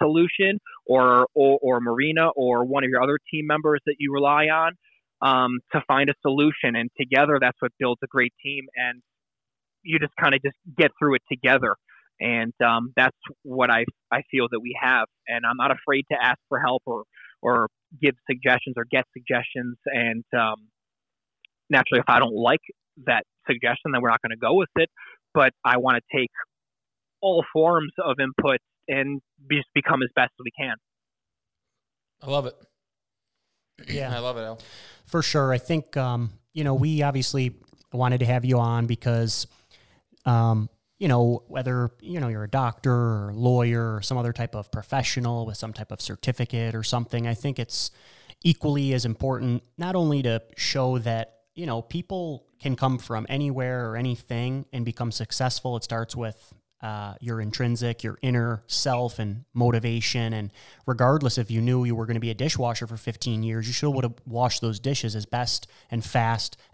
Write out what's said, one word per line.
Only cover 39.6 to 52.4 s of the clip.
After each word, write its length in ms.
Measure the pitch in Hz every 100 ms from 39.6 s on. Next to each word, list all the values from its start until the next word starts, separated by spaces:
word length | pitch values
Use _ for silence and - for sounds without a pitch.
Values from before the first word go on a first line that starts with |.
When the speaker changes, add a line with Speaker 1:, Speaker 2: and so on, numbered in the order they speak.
| _ _ _ _ _ _
Speaker 3:
um, 460 | 127 117 117 110 107 _ _ -
you 100 | 180
know, 340 | 120 120 120 -
whether, 420 | 135 127 123 120 _
you 180 | - 175
know, 80 | 123
you're 160 | 107
a 60 | 104
doctor 400 | 135 120 - 135
or 360 | 120 117 107 101
a 40 |
lawyer 600 | 107 123 123 120 117 113 107
or 40 |
some 160 | - 127
other 160 | 117
type 220 | 113 113
of 180 | 107 101
professional 720 | 110 - 135 127 127 120 117
with 140 | 113 107
some 160 | 110
type 180 | 107 107
of 80 | 107
certificate 720 | - 101 - 123 120 117 117
or 80 | 113
something, 440 | 110 123 117 120 117
I 80 |
think 240 | 113 143 127
it's 320 | 117 - - _ - - - -
equally 520 | 170 - 151 143 139
as 100 | 127
important 580 | 113 110 135 127 127 120 _ -
not 180 | 175
only 280 | 185 160 143
to 200 | 120 113 - -
show 420 | - 139 127 127
that, 400 | 117 113 113 _ _
you 120 | 165 165
know, 160 | 117
people 640 | - 170 - 190 165 143